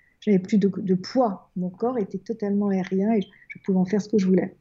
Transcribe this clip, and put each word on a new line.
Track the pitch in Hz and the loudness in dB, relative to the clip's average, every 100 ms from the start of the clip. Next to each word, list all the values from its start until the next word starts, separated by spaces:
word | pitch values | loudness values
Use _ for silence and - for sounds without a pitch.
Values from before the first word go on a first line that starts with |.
| _ _ | _ _
j'avais | 214 190 | 2 2
plus | 185 214 | 2 2
de, | 196 | 2
de | - 190 | 0 -2
poids. | 185 185 262 233 185 _ | -2 0 0 0 -2 _
Mon | 185 180 | -8 -8
corps | - 233 254 | -4 -4 -2
était | 190 190 | -4 -6
totalement | - 220 202 202 202 | -8 -6 -2 0 0
aérien | 190 185 190 208 | -2 -2 -2 0
et | 226 | 0
je, | - _ - | -2 _ -20
je | - | -10
pouvais | - 185 | -2 0
en | |
faire | 185 208 | 2 0
ce | - | 0
que | 214 | 0
je | 185 | 4
voulais. | 185 - - | 2 0 -8